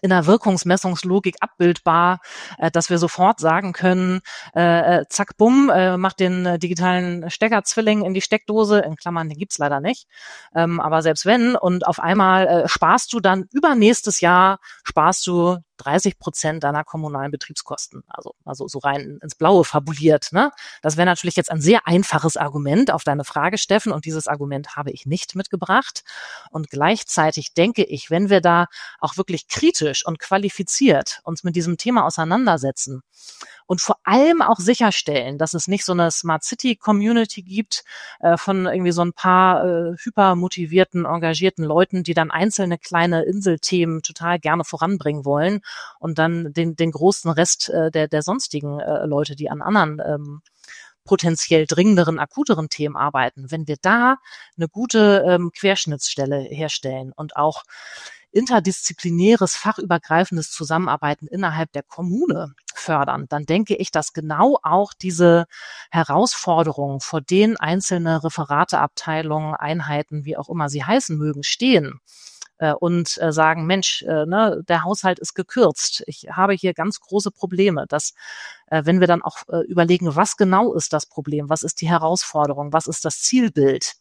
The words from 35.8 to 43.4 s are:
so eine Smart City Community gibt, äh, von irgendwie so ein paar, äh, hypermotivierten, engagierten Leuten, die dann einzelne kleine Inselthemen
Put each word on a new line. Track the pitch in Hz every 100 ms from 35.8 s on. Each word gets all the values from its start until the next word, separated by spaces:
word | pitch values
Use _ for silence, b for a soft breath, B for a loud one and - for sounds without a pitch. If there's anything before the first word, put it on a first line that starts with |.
so | -
eine | 175 170
Smart | - 170 156
City | - 233 254
Community | 226 - 202 208 233 220 -
gibt, | 180 190 214 - B B B B
äh, | 170 170
von | - 190 185
irgendwie | 160 180
so | 170
ein | 175
paar, | - 185 180 185 180
äh, | 180 170 170 175
hypermotivierten, | - 220 190 180 180 - 165 175 185 175
engagierten | 151 165 165 160 185 -
Leuten, | 156 156 185 185
die | 170
dann | 165 160
einzelne | 160 202 - 185 170
kleine | - 175 170 165
Inselthemen | - 196